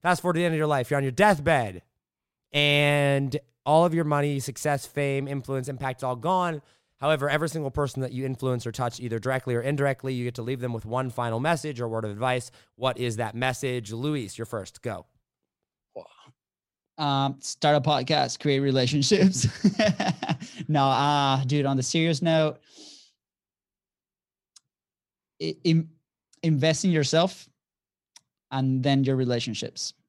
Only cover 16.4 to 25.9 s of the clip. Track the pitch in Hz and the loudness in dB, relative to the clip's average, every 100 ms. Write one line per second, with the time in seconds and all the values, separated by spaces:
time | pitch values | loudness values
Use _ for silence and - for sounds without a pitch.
16.4 | _ _ _ _ _ - 151 139 139 139 | _ _ _ _ _ -6 -2 0 0 -4
17.4 | - - 151 147 139 143 127 151 127 - | -12 0 4 4 4 0 2 0 0 -2
18.4 | 147 135 139 131 123 143 127 202 190 185 | 0 2 2 2 2 2 4 6 6 4
19.4 | 110 - 208 - 214 - - - - - | -2 2 0 2 0 2 -2 -2 -4 -6
20.4 | - - - 151 139 131 143 147 139 135 | -6 -14 -2 2 4 4 2 2 2 2
21.4 | 135 147 139 135 127 170 165 151 175 160 | 2 0 2 0 0 2 2 2 2 4
22.4 | 156 151 _ - - - _ _ _ _ | 2 -2 _ -20 -20 -20 _ _ _ _
23.4 | _ _ _ _ _ _ _ _ _ _ | _ _ _ _ _ _ _ _ _ _
24.4 | _ _ _ _ _ _ _ _ _ _ | _ _ _ _ _ _ _ _ _ _
25.4 | 160 160 175 165 160 | -8 -4 2 2 0